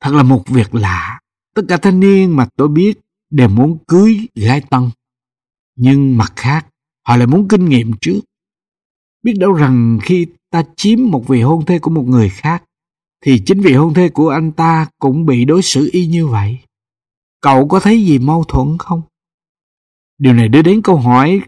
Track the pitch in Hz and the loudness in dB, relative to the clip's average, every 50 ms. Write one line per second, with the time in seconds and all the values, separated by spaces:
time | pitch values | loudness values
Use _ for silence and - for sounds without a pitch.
0 | - 135 143 147 135 127 135 123 - - 127 127 107 - - 117 104 98 90 87 | -6 -2 0 2 2 2 2 0 -2 -2 -2 -2 -2 -2 -4 -4 -4 -4 -4 -6
1 | - - 117 - _ _ _ _ _ _ - - 370 - 180 165 - 196 185 185 | -8 -10 -14 -16 _ _ _ _ _ _ -8 -6 -4 -4 -2 -2 0 0 2 2
2 | 190 196 196 190 190 185 165 135 123 - - - 139 151 147 160 190 208 208 - | 4 4 4 2 2 2 0 0 -2 -2 -2 -2 -2 0 0 0 0 0 -2 -6
3 | _ _ _ _ _ _ 156 139 127 104 98 113 131 156 165 156 - - 170 180 | _ _ _ _ _ _ 0 2 2 2 2 2 0 0 -2 -6 -4 0 2 4
4 | 202 220 226 202 220 - - 113 101 110 131 147 - - 135 127 127 123 117 _ | 4 4 2 0 -4 -8 -8 -4 -2 -2 -2 -2 -4 -4 -2 -2 -2 -4 -6 _
5 | _ _ _ _ _ _ _ _ _ _ _ _ _ _ _ - 123 131 139 139 | _ _ _ _ _ _ _ _ _ _ _ _ _ _ _ 0 2 2 2 2
6 | 139 135 127 117 101 - - - - 123 143 160 - _ _ _ _ _ _ _ | 2 2 0 0 -2 -4 -6 -6 -4 -4 -4 -4 -6 _ _ _ _ _ _ _
7 | _ - 120 120 123 117 143 196 208 190 214 190 180 165 139 127 117 113 110 101 | _ 0 0 2 2 2 2 0 0 0 -2 -2 0 0 0 0 0 -4 -6 -6
8 | - 160 190 208 - _ _ _ _ _ _ _ _ _ _ _ _ _ _ _ | -6 -6 -6 -6 -8 _ _ _ _ _ _ _ _ _ _ _ _ _ _ _
9 | _ _ _ _ - 240 214 196 185 202 190 156 147 131 127 120 117 117 113 107 | _ _ _ _ -4 -4 -2 0 0 0 2 2 2 2 2 2 2 0 0 -2
10 | 101 - 185 180 170 165 - _ _ _ - 165 160 - _ - - 202 226 233 | -2 -2 -2 -2 -2 -4 -10 _ _ _ -6 -6 -6 -6 _ -4 0 0 0 2
11 | 262 226 165 127 113 131 135 120 113 131 165 165 156 - 180 170 - 165 165 156 | 0 0 -2 -2 -2 -2 0 0 2 0 0 0 -2 -2 -2 -2 -2 -2 -4 -2
12 | 127 123 127 120 107 98 95 - - 151 170 175 - _ _ _ _ _ _ _ | 0 0 2 2 0 0 -2 -6 -6 -6 -6 -6 -8 _ _ _ _ _ _ _
13 | _ _ _ _ - 139 131 113 98 - 190 190 190 175 131 135 156 170 147 180 | _ _ _ _ -2 0 0 0 0 -2 -2 0 2 2 2 2 2 0 0 0
14 | 180 165 139 139 156 160 139 160 160 160 156 - 165 165 165 160 156 151 _ - | 0 0 0 -2 -2 0 -2 -2 -4 -4 -4 -2 -2 0 0 -2 -4 -6 _ -4
15 | - 135 131 156 165 151 131 120 120 139 160 185 185 - - 135 147 - - 185 | -4 -2 -2 -2 0 0 0 0 0 2 0 0 0 -2 -2 -2 -2 -2 -2 -2
16 | 180 156 170 170 160 143 117 104 101 104 120 127 _ _ _ _ _ _ _ _ | -2 -2 -2 -2 -2 -2 -2 -4 -4 -6 -8 -10 _ _ _ _ _ _ _ _
17 | _ _ _ _ _ _ _ _ - 143 135 131 143 151 180 190 - 202 226 226 | _ _ _ _ _ _ _ _ 0 2 2 2 2 0 0 0 2 2 2 2
18 | 208 180 147 127 123 143 160 170 156 - - 135 131 147 160 170 - - 175 165 | 2 2 0 0 0 -2 -2 -2 -2 -2 -2 -2 -2 -2 -4 -6 -6 -6 -8 -8
19 | 160 - _ _ _ _ _ _ _ _ _ _ _ _ _ _ _ _ _ _ | -8 -12 _ _ _ _ _ _ _ _ _ _ _ _ _ _ _ _ _ _
20 | _ _ _ - 139 131 120 117 117 110 117 151 156 170 202 226 214 196 185 147 | _ _ _ -2 0 2 2 2 2 2 2 4 4 4 2 0 0 0 0 0
21 | 120 123 123 127 135 156 190 196 - | 2 2 2 2 2 0 0 -2 -4